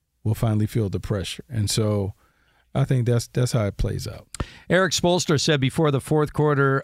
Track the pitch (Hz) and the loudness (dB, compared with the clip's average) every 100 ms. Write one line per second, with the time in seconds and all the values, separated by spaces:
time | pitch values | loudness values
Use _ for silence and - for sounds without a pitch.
0 | _ _ 107 107 117 107 107 117 104 95 | _ _ -4 0 0 0 0 -2 -2 -4
1 | - 104 87 - - 113 101 - 107 104 | -4 -4 -4 -10 -8 -4 -2 0 0 0
2 | 98 - _ _ _ _ _ 131 135 131 | -2 -8 _ _ _ _ _ -2 0 0
3 | 113 120 - - 127 123 101 - - 98 | 2 0 0 -2 0 0 -2 -2 -4 -4
4 | - 110 - - - - - 175 190 - | -8 -12 -12 -10 -10 -10 0 2 2 2
5 | 175 175 - 254 - 147 127 - 151 135 | 2 2 2 2 2 2 2 2 2 2
6 | - 156 151 - 151 143 139 135 | 0 0 0 0 2 2 2 2